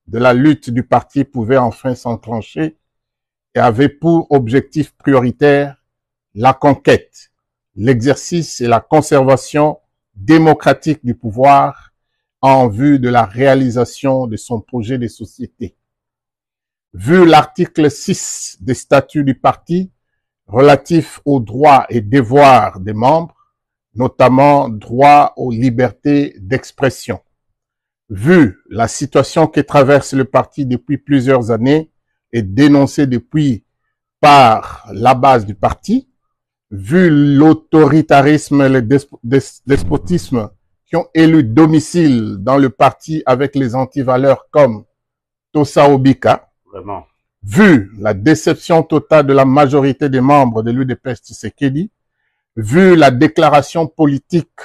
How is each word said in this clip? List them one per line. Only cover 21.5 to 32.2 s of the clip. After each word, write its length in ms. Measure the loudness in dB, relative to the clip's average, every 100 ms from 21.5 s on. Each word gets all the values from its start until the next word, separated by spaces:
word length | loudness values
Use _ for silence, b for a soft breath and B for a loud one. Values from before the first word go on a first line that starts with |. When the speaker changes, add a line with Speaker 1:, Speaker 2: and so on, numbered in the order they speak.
| 0 4 4 2
Speaker 1:
et 120 | -6
devoirs 760 | -2 -2 2 4 6 6 2 -6
des 140 | -10
membres, 420 | -4 -2 -2 -4 _ _ _ _ _ _ -6
notamment 760 | -6 0 2 4 2 2 -2
droit 640 | -10 -8 2 6 6 4 -4
aux 160 | -8
libertés 840 | -4 -4 -2 -4 -4 -2 -2 -2 -10
d'expression, 800 | -8 -8 -8 -6 -6 -6 -10 -14 _ _ _ _ _ _ _ _ -18
vu 500 | -6 2 2 2 -2 _
la 180 | -6 -6
situation 600 | -6 -4 -2 -2 -2 -2
que 120 | -2
traverse 540 | -2 2 2 2 0
le 120 | -4 -2
parti 400 | -2 -4 -6 -6
depuis 320 | -6 -6 -8
plusieurs 540 | -2 -2 2 0 0
années 400 | -2 0 0 -2 _ _ _